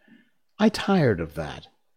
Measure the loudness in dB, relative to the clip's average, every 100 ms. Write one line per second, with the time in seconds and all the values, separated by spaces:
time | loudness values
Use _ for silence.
0 | _ -20 _ _ _ 0 0 0 0 2
1 | 2 0 -4 -8 -10 -12 -18 _ _